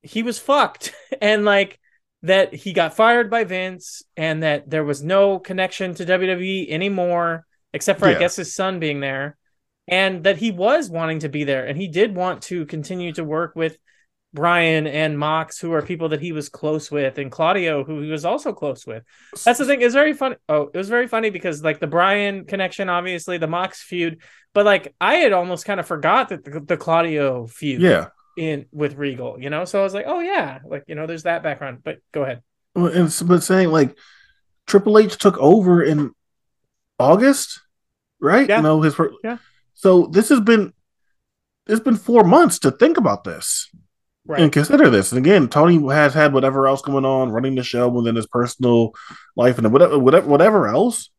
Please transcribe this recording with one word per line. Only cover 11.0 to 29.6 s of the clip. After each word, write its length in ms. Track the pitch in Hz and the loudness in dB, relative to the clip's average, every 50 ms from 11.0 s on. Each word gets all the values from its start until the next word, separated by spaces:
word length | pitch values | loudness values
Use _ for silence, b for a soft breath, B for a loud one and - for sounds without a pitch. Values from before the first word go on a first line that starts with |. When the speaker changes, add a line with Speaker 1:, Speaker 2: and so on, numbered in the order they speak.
| 165 160 160 156 | -6 -4 -6 -6
Speaker 1:
to 80 | 147 151 | -8 -8
be 160 | 139 151 143 | -6 -6 -4
there. 220 | 139 139 131 123 | -4 -4 -4 -4
And 100 | 120 143 | -8 -8
he 120 | 151 196 185 | -8 -10 -6
did 260 | 147 175 214 247 202 | -2 -2 -2 0 -2
want 280 | 175 180 185 170 - - | -6 -6 -6 -6 -8 -12
to 200 | - 185 180 160 | -10 -10 -10 -10
continue 460 | 147 - 160 143 - 185 180 175 175 156 | -10 -10 -12 -10 -10 -10 -10 -10 -10 -10
to 100 | 175 165 | -10 -8
work 320 | 151 151 160 170 160 _ | -6 -4 -6 -6 -6 _
with 200 | 160 165 160 160 _ _ _ _ _ _ _ _ _ _ _ _ | -6 -6 -6 -6 _ _ _ _ _ _ _ _ _ _ _ _
Brian 560 | 147 151 170 175 175 170 165 160 156 151 156 | -4 0 0 2 2 2 0 0 -2 -2 -4
and 280 | 139 151 156 156 151 | -4 -4 -4 -4 -4
Mox, 440 | 143 151 151 156 160 160 - - - | -4 -4 -2 -4 -4 -6 -8 -12 -12
who 120 | - 165 165 | -8 -4 -4
are 80 | 151 147 | -4 -4
people 260 | - 180 170 165 160 | -6 -8 -8 -6 -6
that 120 | 156 143 | -6 -6
he 120 | 143 175 160 | -8 -8 -10
was 160 | 151 147 - | -10 -10 -12
close 420 | _ - - 156 156 156 151 - | _ -10 -6 -6 -6 -6 -8 -8
with, 280 | 143 147 143 135 131 - | -6 -4 -4 -4 -6 -8
and 120 | 143 131 | -12 -12
Claudio, 540 | - - 160 165 196 202 180 165 156 143 135 | -6 -4 -2 0 0 0 -2 -2 -4 -4 -6
who 160 | 143 156 151 | -8 -10 -10
he 100 | 143 151 | -8 -8
was 140 | 156 151 147 | -8 -6 -4
also 280 | 170 220 294 - 285 202 | -4 -6 -4 -6 -10 -10
close 320 | - - 143 127 - - | -8 -8 -10 -10 -10 -14
with. 200 | - 113 113 _ b b b b b b - - | -16 -16 -16 _ b b b b b b -2 0
That's 140 | 233 240 240 | 0 0 0
the 40 | 285 | 0
thing. 160 | 254 285 262 | -2 0 2
It's 140 | 240 240 233 | 0 0 2
very 180 | 277 294 302 302 | 2 2 2 0
funny. 240 | 294 277 262 240 _ _ - | -2 -6 -6 -6 _ _ -2
Oh, 220 | 151 151 147 - _ | -2 -2 -2 -2 _
it 20 | |
was 120 | 175 190 196 | -10 -8 -4
very 180 | 226 240 247 | -2 -2 -2
funny 240 | 240 - 226 226 220 | -2 -4 -4 -4 -4
because, 320 | 190 175 - 185 156 147 151 | -6 -6 -8 -8 -8 -4 -4
like, 160 | 156 156 151 | -4 -4 -4
the 80 | 180 | -6
Brian 580 | 151 147 170 180 196 196 202 202 202 202 190 180 | -4 0 0 2 2 2 0 -2 -4 -6 -8 -10
connection, 420 | - 202 190 190 180 - - 196 185 | -10 -6 -6 -6 -6 -6 -8 -6 -4
obviously, 500 | 175 175 175 185 180 170 160 - 180 170 | -4 -4 -4 -6 -10 -10 -8 -8 -6 -6
the 80 | 165 | -4
Mox 360 | 156 165 175 185 190 - - - | -4 -4 -4 -6 -6 -8 -14 -18
feud, 400 | - 180 175 170 165 165 165 b b b b b b _ | -12 -8 -6 -6 -6 -6 _ b b b b b b _
but, 100 | 202 208 | 2 4
like, 280 | 208 202 180 - - _ _ | 4 2 2 0 -6 _ _
I 160 | 175 202 269 | -2 0 2
had 160 | 349 339 247 196 | 2 2 2 2
almost 340 | 180 175 180 180 165 - | 0 -2 -4 -6 -8 -6
kind 120 | - 202 190 | -8 -8 -8
of 80 | 160 | -6
forgot 440 | - 180 156 143 156 190 254 254 - | -8 -8 -4 0 0 2 2 0 -2
that 120 | 190 156 _ | -8 -14 _
the, 160 | 147 143 147 | -14 -14 -14
the 180 | 143 - 180 | -6 -6 -6
Claudio 720 | 156 - - 165 165 165 170 156 147 143 135 127 123 117 | -4 -2 -2 0 0 0 0 -2 -2 -2 -2 -2 -4 -10
feud 340 | 113 - - 156 147 131 120 | -14 -16 -10 -8 -6 -2 2
Speaker 2:
Yeah. 280 | 175 180 127 80 80 - _ _ _ _ _ | 4 4 4 2 0 -6 _ _ _ _ _
Speaker 1:
in, 300 | - 160 160 151 139 127 _ _ | -8 -8 -6 -6 -8 -10 _ _
with 240 | 151 151 139 139 | -8 -8 -8 -6
Regal, 420 | 135 147 143 131 123 123 123 110 107 | -6 -8 -8 -8 -8 -12 -12 -12 -12
you 120 | 127 143 | -12 -10
know? 140 | 151 151 | -8 -8